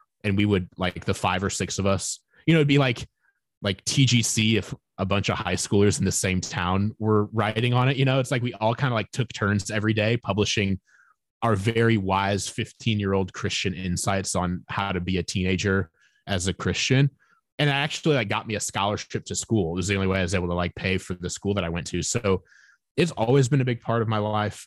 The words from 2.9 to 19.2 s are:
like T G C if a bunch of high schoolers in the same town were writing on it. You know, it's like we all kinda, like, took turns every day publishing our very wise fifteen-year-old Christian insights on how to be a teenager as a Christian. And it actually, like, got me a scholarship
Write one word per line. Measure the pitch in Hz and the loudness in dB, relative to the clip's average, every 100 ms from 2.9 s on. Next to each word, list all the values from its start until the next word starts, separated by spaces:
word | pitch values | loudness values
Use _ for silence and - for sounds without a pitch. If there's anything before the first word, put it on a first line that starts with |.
| 120 - _ _ _ _ _ | 0 -8 _ _ _ _ _
like | 104 98 - | -4 -2 0
T | - 131 | 4 4
G | 120 | 4
C | 110 - 110 107 | 2 2 4 2
if | - - _ - | 0 -10 _ -6
a | 95 | 0
bunch | 101 98 | 0 0
of | 90 | -2
high | 90 92 | -2 -4
schoolers | - 101 101 - | 0 4 4 4
in | 92 | 0
the | |
same | - 98 92 | 0 0 -2
town | - - 90 98 104 - | -2 -2 0 0 0 -2
were | 107 107 104 | 2 2 2
writing | 110 104 110 123 | 0 0 0 2
on | 123 127 | 2 2
it. | 131 | 2
You | 135 | 2
know, | 135 | 2
it's | 127 | 0
like | 131 | -2
we | 120 98 | -2 0
all | 110 | -2
kinda, | 120 139 113 | 0 0 0
like, | 101 | -2
took | - 104 | -4 -6
turns | - 104 104 - | -2 0 0 0
every | 107 107 | -2 0
day | 110 107 117 | 2 2 0
publishing | - 98 101 - 98 95 _ _ _ _ _ _ | 0 0 0 0 0 -2 _ _ _ _ _ _
our | 117 98 | 0 0
very | 104 113 113 110 | 0 2 4 2
wise | 95 95 98 101 - | 2 0 0 -2 -4
fifteen-year-old | - 110 - 117 104 98 98 95 | -8 -10 -6 -2 0 0 0 -2
Christian | - 98 - 98 87 | -4 -6 -4 -4 -4
insights | 92 85 - 98 95 92 | -4 -2 -2 -2 -2 -2
on | 90 90 - | -2 -4 -6
how | - 98 | -4 -4
to | 92 | -2
be | 87 92 | -2 -2
a | |
teenager | 85 98 92 92 98 95 90 _ _ _ - | -2 -2 0 2 2 0 -2 _ _ _ -6
as | 98 90 | -2 -2
a | |
Christian. | 85 - 90 - 131 139 - _ _ _ - | -2 -2 -2 2 4 2 -2 _ _ _ -2
And | 147 | 0
it | |
actually, | 139 147 - 165 139 | 0 -2 -2 0 0
like, | 104 | 0
got | 107 110 | -4 -4
me | 104 | -6
a | |
scholarship | - - 101 104 - - | -4 -2 -2 -2 -6 -10